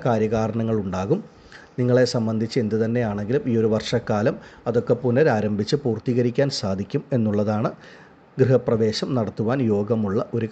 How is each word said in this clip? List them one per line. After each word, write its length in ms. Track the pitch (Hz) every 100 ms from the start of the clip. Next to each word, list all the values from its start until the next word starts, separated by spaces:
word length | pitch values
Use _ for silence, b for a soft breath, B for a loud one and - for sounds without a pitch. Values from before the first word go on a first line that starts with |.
| 135
കാര്യകാരണങ്ങളുണ്ടാകും. 1120 | 110 107 110 110 113 113 110 95 92 98 190 - B B B B -
നിങ്ങളെ 240 | 123 123 123
സംബന്ധിച്ച് 440 | 123 110 110 113 135
എന്ത് 120 | 107 110
തന്നെയാണെങ്കിലും 600 | 113 120 113 104 104 143 135
ഈ 40 | 113
ഒരു 80 | 110 107
വർഷക്കാലം 640 | - 120 - 107 123 - B B 127
അതൊക്കെ 300 | 117 - 120
പുനരാരംഭിച്ച് 720 | 123 120 156 110 104 104 104 147 123
പൂർത്തീകരിക്കാൻ 640 | 110 - 123 120 120 139 -
സാധിക്കും 420 | 101 95 98 127 - 127
എന്നുള്ളതാണ് 540 | 107 104 104 107 139 - B B B B - -
ഗൃഹപ്രവേശം 720 | 123 123 123 113 110 107 - 127
നടത്തുവാൻ 420 | 101 - 110 139 170
യോഗമുള്ള 500 | 101 104 113 104 104 - 117
ഒരു 100 | 110